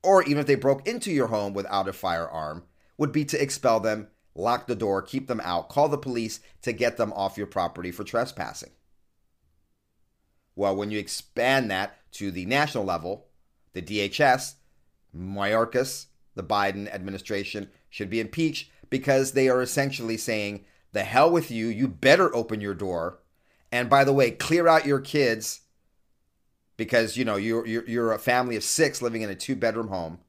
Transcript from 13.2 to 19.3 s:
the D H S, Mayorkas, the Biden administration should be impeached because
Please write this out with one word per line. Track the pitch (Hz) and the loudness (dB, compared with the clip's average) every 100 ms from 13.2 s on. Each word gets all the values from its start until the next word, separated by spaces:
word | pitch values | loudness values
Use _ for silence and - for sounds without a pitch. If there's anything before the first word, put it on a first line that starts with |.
| _ _ _ _ _ | _ _ _ _ _
the | 95 | -12
D | 85 104 | -6 -4
H | 101 - | -2 2
S, | 143 135 - - _ _ _ _ _ 82 | 4 4 0 -14 _ _ _ _ _ -12
Mayorkas, | 92 98 101 110 117 127 131 - - _ _ | -8 -4 0 2 2 0 -2 -6 -16 _ _
the | - | -12
Biden | 87 104 101 98 104 | -2 2 2 -2 -8
administration | 98 95 95 - 101 98 107 98 _ _ | -8 -8 -10 -6 -6 -6 -8 -10 _ _
should | - 101 | -10 -4
be | 113 | -4
impeached | 110 - 160 143 - _ - | -4 -2 -2 -2 -12 _ -6
because | 135 139 135 135 | -4 2 2 4